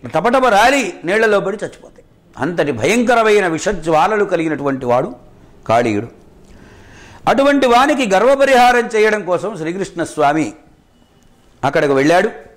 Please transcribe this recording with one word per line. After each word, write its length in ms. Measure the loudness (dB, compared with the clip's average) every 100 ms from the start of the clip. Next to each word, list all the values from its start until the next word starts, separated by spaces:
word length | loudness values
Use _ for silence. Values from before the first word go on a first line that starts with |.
| -4
టపటప 320 | -2 0 0 2
రాలి 540 | 4 4 2 -2 -8
నీళ్లలో 360 | -4 0 2 0
పడి 160 | -2 -8
చచ్చిపోతాయి. 480 | -10 -14 -20 -20 _ _ _ -8
అంతటి 340 | -6 -4 -4
భయంకరమైన 760 | -2 -2 0 2 2 4 2 2
విషజ్వాలలు 760 | -2 -4 -6 0 0 2 0
కలిగినటువంటి 640 | -2 -2 -4 -4 -4 -4 -2
వాడు 280 | -2 -2 -10 -20 -20 -20 -20 -2
కాళీయుడు. 400 | 0 2 -2 -6 -14 -20 -20 -20 -20 -20 -20 -20 -20 -20 -8 -2
అటువంటి 380 | 0 2 2 4
వానికి 440 | 4 2 0 0
గర్వపరిహారం 760 | 2 2 2 4 4 4 4 0
చేయడం 380 | 0 0 0
కోసం 320 | -2 -4 -4 -8
శ్రీకృష్ణస్వామి 960 | -8 -6 -8 -8 -10 -2 0 0 -4 -8 _ _ _ _ _ _ _ _ _ _
అక్కడికి 280 | -4 -2 0
వెళ్ళాడు. 380 | 0 2 2 0 -6 -20